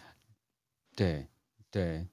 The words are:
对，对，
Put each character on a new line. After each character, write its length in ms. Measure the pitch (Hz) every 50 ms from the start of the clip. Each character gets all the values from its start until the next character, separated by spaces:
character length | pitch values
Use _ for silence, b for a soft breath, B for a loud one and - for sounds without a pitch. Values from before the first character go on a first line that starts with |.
| b b b b b _ _ _ _ _ _ _ _ _ _ _ _ _ _
对， 300 | - 107 90 80 73 67 - _ _ _ _ _ - - _
对， 340 | - 104 92 85 80 80 87 92